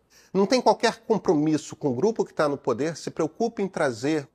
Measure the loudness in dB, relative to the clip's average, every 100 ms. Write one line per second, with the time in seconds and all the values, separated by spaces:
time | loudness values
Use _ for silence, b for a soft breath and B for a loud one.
0 | _ b b 0 2 2 2 2 0 -2
1 | -2 -2 2 2 2 0 -4 -6 -4 0
2 | 0 0 -4 0 -2 0 -2 -2 -2 -4
3 | -10 -4 -4 -2 -4 -2 -6 -2 -2 0
4 | -2 -2 -4